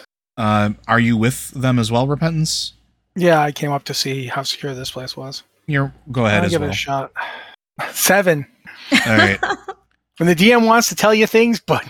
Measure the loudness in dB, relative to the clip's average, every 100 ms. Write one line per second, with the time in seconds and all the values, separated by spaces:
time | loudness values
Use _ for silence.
0 | -20 _ _ -4 0 2 2 -2 0 2
1 | 4 2 0 -2 -8 -4 0 2 2 0
2 | 0 0 -2 -2 -2 -4 -6 _ _ _
3 | _ 0 2 4 2 -4 -4 -4 -6 -6
4 | -6 -6 -6 -8 -8 -8 -8 -10 -10 -12
5 | -12 -12 -14 -16 _ _ -4 -2 -2 -6
6 | -8 -2 2 2 2 0 -2 -6 -6 -6
7 | -6 -10 -12 -12 -20 -20 _ -12 -10 -2
8 | 2 2 2 0 -2 _ -20 -16 -2 0
9 | 2 2 2 0 -4 -6 -10 -18 _ _
10 | _ -2 2 4 4 4 4 2 2 0
11 | 2 4 4 4 2 0 -2 -4